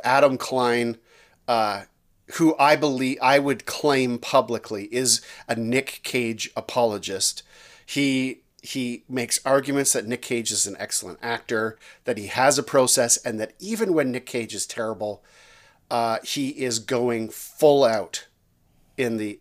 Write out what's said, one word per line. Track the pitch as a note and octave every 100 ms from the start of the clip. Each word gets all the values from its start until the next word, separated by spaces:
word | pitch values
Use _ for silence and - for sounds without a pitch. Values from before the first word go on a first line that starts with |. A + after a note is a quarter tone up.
Adam | A#2+ C3+ C#3 B2+
Klein, | - C3 B2 A#2+ A#2 A2+ _ _ _ _ -
uh, | A#2 G#2+ G2 - _ _ _ -
who | - D#3+ D#3
I | C#3+ D3+
believe, | D3 B2+ C3 C3+
I | B2+ C#3+
would | C#3 B2 -
claim | - D3 C3+ B2+ A#2+
publicly | - C3+ A#2 A2+ - G#2+ G#2
is | A#2+ B2+ A2+ - - -
a | A#2
Nick | A2+ C3 C3+ -
Cage | - B2+ A#2 G#2+ - A#2
apologist. | - B2+ A#2 G#2 F#2 F#2+ - - - - - - -
He, | C#3 C#3 C3 C3 - _ _
he | - C3+ B2 A#2+ -
makes | B2+ A#2+ - C3
arguments | C3+ C3 C#3 C3+
that | C3 G#2
Nick | A#2+
Cage | - A#2+ A2+
is | G2+ G2+
an | F#2
excellent | G#2 - F2+ -
actor, | A#2 A#2 - A2 A2 A2 - - -
that | G#2+
he | F#2+
has | B2 C3+ C#3
a |
process, | C#3 C#3 B2+ C3+ A#2 -
and | B2 A2
that | A2 -
even | F#3+ A3+ G#3
when | D#3+ C3+
Nick | B2 -
Cage | B2 A2 G2+
is | -
terrible, | - A2 A2 G#2+ G2 _ _ - - _ _ -
uh, | A#2+ A#2 A2+
he | - C#3+ C#3
is | D3 C3 A2+
going | G#2 B2+ B2 A#2 A2
full | - - - D3+ C#3+
out | B2 A2 F2 - - _ _ _ _ _ _ -
in | B2 A2+
the, | G#2+ G2